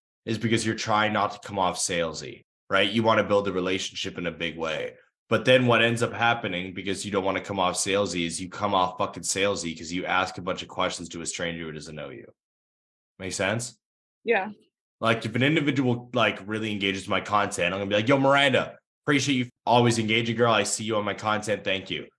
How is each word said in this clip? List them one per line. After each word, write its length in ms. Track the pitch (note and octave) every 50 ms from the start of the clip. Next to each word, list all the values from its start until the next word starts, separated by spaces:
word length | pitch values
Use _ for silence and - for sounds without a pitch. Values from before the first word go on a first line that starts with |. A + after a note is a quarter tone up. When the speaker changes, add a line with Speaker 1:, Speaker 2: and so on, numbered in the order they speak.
| _ _ _ _ _
Speaker 1:
is 120 | - A#2 G#2+
because 280 | - A#2 A2+ A2 -
you're 100 | A2+ A2
trying 380 | A2 - A2 G#2+ G#2+ A2 G#2+ G#2+
not 180 | G#2+ G2 G#2
to 160 | - - - -
come 100 | G2+ G2
off 200 | F#2 F2+ E2+ -
salesy, 640 | - - F#2+ E2+ E2+ D#2+ D2+ D2+ D2+ C2 - - - _ _ _ _ -
right? 220 | - G2 G2+ G#2
You 100 | G#2 A2+
wanna 220 | A2 A2+ A2 G#2+ G#2
build 220 | G2 G#2 G2+ G2+
the 80 | G2 F#2
relationship 640 | F#2 F2+ F#2 F#2+ F#2+ - - - - - G2 F2+ F#2
in 100 | F2 F2
a 40 |
big 260 | D#2+ D2+ E2+ E2 D#2 E2
way. 380 | D#2+ D#2+ D#2 C#2+ - - - - _ _ _ _ _ -
But 160 | A2+ G#2+ -
then 220 | B2+ B2+ C3 B2+ A#2+
what 140 | A#2 A2+
ends 220 | A2+ A#2 A#2 A2+ A#2
up 100 | A2+ G#2
happening, 600 | - A#2 A#2 A#2 A#2 - G#2 F2+ F2 F#2 F#2+ F2+
because 320 | G2 F#2 G2 G2 F#2 -
you 60 | G#2 F#2+
don't 100 | G2 F#2
wanna 160 | G2 F#2 F#2
come 200 | F2+ - G#2 F#2+
off 160 | F#2 F2+ F2
salesy, 520 | - - G#2 F#2+ G2+ G#2 F#2 E2 F2 E2+ E2
is 140 | E2 -
you 80 | F#2 F#2
come 260 | - - G#2 G2+ G2+
off 220 | F#2 F2+ F#2 - -
fucking 260 | G2 F#2+ - F#2+ E2+
salesy 520 | - - G2 F#2+ G2+ G2+ F#2+ E2+ E2 D#2+ E2
'cause 160 | E2+ D#2+ F2
you 120 | F2+ F2+
ask 320 | E2 F2+ F#2 F#2+ F#2+ - -
a 40 |
bunch 200 | F2+ F#2 F2+ F2 -
of 40 | E2+
questions 400 | - - F2+ F2+ F2+ - F2 E2
to 120 | E2+ E2+
a 40 | E2
stranger 380 | D#2 - - F2+ E2+ E2+ E2 E2
who 80 | D#2+
doesn't 240 | D2+ D#2 D2 D#2 D#2
know 140 | D2+ D2 C#2
you. 160 | C2+ - - - - _ _ _ _ _ _ _ _ _ _ _ _ _ _ _ _ -
Make 140 | F#2+ F#2
sense? 480 | F2+ - G2 F#2+ G#2+ A#2 B2 - - _ _ _ _ _ _ _ _ _ -
Speaker 2:
Yeah. 240 | G#3 A#3 G3+ F#3+ G#3+ G#3 - _ _ _ _ _ _ _ _
Speaker 1:
Like, 260 | A#2 A2+ A#2 A2+ -
if 100 | A2+ A2
an 60 | A#2
individual, 680 | B2+ C#3+ D#3 E3 D3 C#3+ C#3 B2+ C3+ B2 A#2+ A#2+ - - -
like, 280 | B2 A2+ G#2+ G2+ G#2 F#2+
really 240 | G2 G#2+ A2 A2 A2
engages 380 | G#2 G2+ G2 G2 F#2+ G2 F#2+ G2+
my 140 | G2+ F#2+
content, 520 | F#2 - G2+ G#2 G2+ F#2+ - - F2 F2 F#2
I'm 60 | G2
gonna 100 | G2+ G2
be 60 | G#2
like, 140 | G#2 A2+ A2+
"Yo, 100 | C#3 C#3
Miranda, 580 | C3+ C3+ C#3 C#3 C#3 C#3 B2+ G#2 E2 - - - _ _ _ _ _
appreciate 300 | - D3 C#3 A#2+ C#3 C#3
you 140 | B2 B2 B2 - _ _
always 340 | - A2+ B2 A#2+ A#2+ A2 A2+
engaging, 360 | A2+ G#2+ A2 A#2 A#2+ A#2 A#2
girl. 160 | A2+ A#2+ A#2
I 120 | A2+ G#2+ G2+
see 200 | G#2 - - A2
you 140 | G#2+ A2 G#2+
on 80 | G#2
my 80 | G2+ G2
content. 500 | - - G#2+ G#2+ G#2 G#2 - G#2 G2 -
Thank 260 | G2+ F#2+ F#2+ F#2+ -
you." 180 | F2 C#2+ - - _